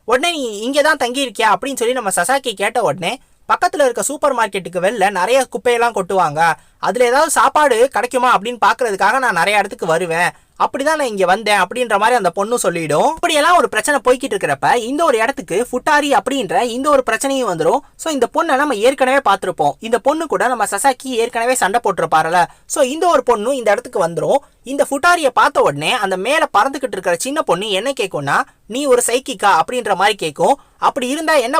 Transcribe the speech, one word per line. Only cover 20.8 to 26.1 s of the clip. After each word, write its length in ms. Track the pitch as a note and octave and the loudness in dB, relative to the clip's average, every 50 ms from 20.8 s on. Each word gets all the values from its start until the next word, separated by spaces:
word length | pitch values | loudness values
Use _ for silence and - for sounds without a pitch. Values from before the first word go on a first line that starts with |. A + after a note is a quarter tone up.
| - C#4 B3+ - - | 0 0 0 -2 -4
ஏற்கனவே 500 | C4 B3 A3 A3+ A#3 - A#3 A3+ B3+ C4 | -6 -2 -2 -2 -2 -2 -2 -2 0 0
சண்டை 260 | - G#3 F#3 G#3 A#3+ - | 0 0 0 0 0 0
போட்டிருப்பாருல. 600 | G#3+ F3+ E3 E3 D#3 - D#3 D#3+ D#3+ F3 F3+ - - - _ _ | -2 -2 -2 -2 0 2 2 2 2 2 2 2 0 -2 _ _
So 180 | - - D#4+ C#4 | -2 2 2 2
இந்த 220 | B3 C#4+ D#4+ F4+ | 2 2 0 2
ஒரு 160 | F4 E4 C#4 | 2 2 2
பொண்ணு 340 | - - A#3 G#3+ G3+ B3 C#4+ | 2 2 0 0 0 -2 -2
இந்த 140 | C4 A3+ G#3 | 0 0 0
இடத்துக்கு 380 | G3+ - - B3+ - G#3+ F3 E3+ | 0 0 -2 -4 -2 -2 -2 0
வந்துரும். 300 | E3+ D#3 - F3 A3 - - _ _ _ | -2 -2 0 0 0 0 -2 _ _ _
இந்த 240 | - A#3 C4+ C#4+ C#4 - | -12 -6 -2 -2 -2 -2
ஃபுட்டாரியை 380 | C4+ C#4 - F4 F4 E4+ D#4 B3 | -2 0 2 2 2 2 2 0
பார்த்த 320 | - - - D4 - D4 | 2 2 2 2 2 2
உடனே 320 | B3 G#3+ D3 C#3+ D#3 F3 | 0 0 0 -2 -2 -2
அந்த 240 | A#3+ A#3 G#3 F#3+ | -2 -2 -2 -2